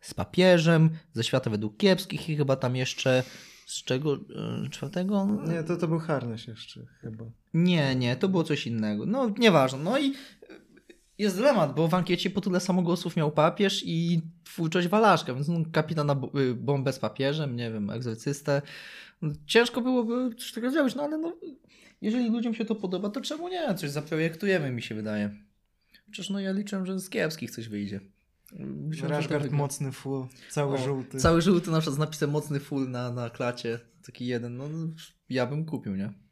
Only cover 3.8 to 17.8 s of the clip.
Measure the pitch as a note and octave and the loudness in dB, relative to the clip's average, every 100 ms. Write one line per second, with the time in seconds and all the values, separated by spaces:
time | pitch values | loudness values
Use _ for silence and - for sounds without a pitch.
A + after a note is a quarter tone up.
3.8 | - B2+ D3+ C#3 - G#2+ G#2+ A#2 C3 - | -2 -2 0 -2 -4 -8 -6 -4 -6 -8
4.8 | C#3 F3 F#3 G3+ G3 G#3 D#3+ E3 D#3+ F3 | -6 -4 0 0 2 0 0 -2 -2 -2
5.8 | F3 D#3+ D#3+ C#3+ A#2+ A2 - A2 - - | 0 0 0 -2 -2 -8 -10 -14 -16 -16
6.8 | B2 _ B2 A2+ A2+ - _ D#3+ F3+ F3 | -20 _ -14 -12 -14 -16 _ 4 4 6
7.8 | C#3 B2+ B2 B2 G3 F#3 D#3+ C#3+ - A2+ | 4 2 0 2 2 2 2 0 -2 -2
8.8 | G#2+ G#2 A#2 A#3+ B3+ G3+ A#3 E3 C3 C3 | -2 -2 -2 0 0 4 6 8 6 2
9.8 | D#3+ C4 C#4 C4+ - - - - _ - | -2 0 0 -2 -12 -20 -20 -20 _ -20
10.8 | _ - _ _ G#3 F#3 C4 A#3+ D3+ C3 | _ -20 _ _ 0 4 4 6 4 2
11.8 | E3 F3+ F3 F3 F#3+ G3 G3 F3+ F3+ F#3 | 2 2 2 0 0 -2 0 0 2 2
12.8 | F3 F3+ F3+ E3 D3 D3+ D#3 - G3 G3 | 2 0 0 0 0 4 4 4 0 0
13.8 | - E3 E3+ E3+ D#3+ - - - E3 F3 | -2 -2 2 0 0 -12 -18 -4 0 2
14.8 | F3 G#3 A3 E3+ - B2+ C#3+ E3+ D#3+ - | 2 4 6 6 2 -4 -2 0 0 0
15.8 | D#3 D#3+ D3 C#3 B2+ C#3+ C3 A#2+ A#2+ C#3+ | 0 0 2 2 0 0 0 0 0 0
16.8 | C3+ C3 G#2+ - C3+ D3+ D3 A#2+ A#2 A2 | 0 -2 -4 0 0 0 -2 -4 -4 -2